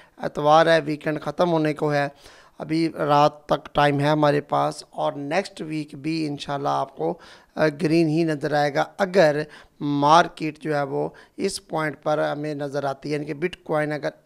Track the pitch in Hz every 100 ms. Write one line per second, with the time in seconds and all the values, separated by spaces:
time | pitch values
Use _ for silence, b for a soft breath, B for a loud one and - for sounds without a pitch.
0 | B - 170 160 147 156 165 165 147 147
1 | 160 151 151 143 180 160 156 147 151 147
2 | 143 B B B B - 151 160 160 -
3 | 151 147 151 147 - 147 - - 147 143
4 | 147 156 147 143 143 143 147 151 - -
5 | 151 143 143 175 202 - 160 156 147 143
6 | 147 160 151 143 - 143 143 139 135 -
7 | 160 175 B B B - 156 143 156 165
8 | 160 156 165 147 151 147 147 147 - -
9 | 196 190 156 147 151 B B - 147 143
10 | 143 165 170 - 156 147 160 147 139 143
11 | 156 B B - 196 - - 165 156 -
12 | 156 151 156 147 151 143 143 139 139 135
13 | 143 147 147 143 180 - - 156 151 147
14 | 156 -